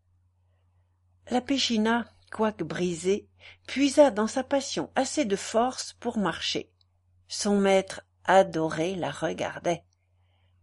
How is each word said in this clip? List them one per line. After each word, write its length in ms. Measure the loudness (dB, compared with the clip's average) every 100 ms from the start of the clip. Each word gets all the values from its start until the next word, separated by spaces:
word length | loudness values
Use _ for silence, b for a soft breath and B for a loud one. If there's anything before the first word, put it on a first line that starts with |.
| _ _ _ _ _ _ _ _ _ _ _ _ -4
La 100 | -4
Péchina, 680 | 0 -2 0 0 0 0 -4 _ _
quoique 340 | -2 -2 -2
brisée, 640 | -6 -4 -4 -2 -2 -2 -4 _ B B -8
puisa 440 | 0 4 6 6
dans 180 | 6 -2
sa 140 | -2
passion 480 | -2 -2 -2 -6 -4
assez 300 | -2 -2 -2
de 120 | -2 -2
force 560 | -2 0 0 -2 -10 -10
pour 180 | -6 -2
marcher. 540 | -2 -2 -4 -6 -8 _ _ _ _ _ -12
Son 300 | -6 0 2
maître 440 | 4 4 2 -8 -18 _
adoré 720 | 4 6 6 2 -2 -2 -4
la 160 | -4 -6
regardait. 720 | -4 -6 -4 -6 -4 -4 -4 -8 _ _ _ _ _ _ _